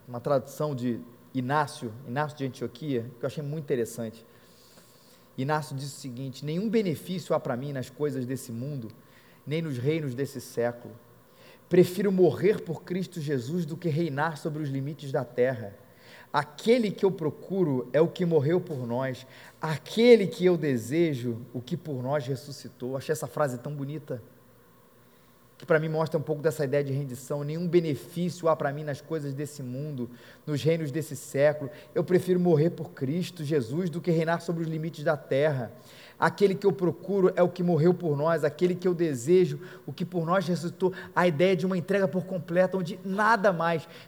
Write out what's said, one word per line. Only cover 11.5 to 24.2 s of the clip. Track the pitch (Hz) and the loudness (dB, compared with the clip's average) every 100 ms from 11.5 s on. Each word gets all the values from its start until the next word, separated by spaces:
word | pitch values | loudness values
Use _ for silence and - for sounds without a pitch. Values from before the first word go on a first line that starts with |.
| - - | -16 2
Prefiro | 180 175 - 208 | 6 6 4 0
morrer | 190 175 117 190 185 | 6 4 4 2 0
por | - 151 | -4 -10
Cristo | - 185 180 170 | -6 -6 -6 -6
Jesus | 147 139 117 180 156 | -4 -2 -2 -4 -4
do | 165 | -4
que | 175 | -2
reinar | 151 170 135 160 147 | 0 0 0 -2 -2
sobre | 170 151 | -6 -4
os | 147 | -4
limites | 139 139 156 139 | -4 -6 -8 -4
da | 139 123 | -4 -2
terra. | - 127 117 104 - - - - - - | 0 0 0 -8 -14 -20 -20 -20 -20 -2
Aquele | - - - 214 254 214 | -2 -2 -2 2 4 2
que | - | 2
eu | 196 | 0
procuro | - 156 - - 190 160 127 - | 2 -4 -4 -4 0 2 0 2
é | 143 | 4
o | 165 | 4
que | - 175 | 2 2
morreu | 160 135 175 | 4 4 0
por | 175 139 120 | -2 -8 -4
nós, | 120 131 127 - - - - | -2 -4 -6 -12 -20 -20 -8
aquele | 156 147 - 214 240 226 180 | -4 -4 -4 6 10 10 8
que | - 180 | 2 4
eu | 170 | 4
desejo, | 151 123 110 156 165 131 120 113 127 | 2 0 0 2 2 0 -4 -6 -8
o | 127 | -10
que | - 175 | -6 -8
por | 156 127 | -6 -6
nós | 127 147 131 | -2 -2 -2
ressuscitou." | 135 - 131 113 - 123 135 | -6 -8 -14 -16 -10 -8 -6
Achei | - | -4
essa | 151 143 | -4 -4
frase | - 147 123 | -2 -2 -2
tão | 147 | -8
bonita, | 147 139 151 - 127 | -8 -8 -8 -8 -10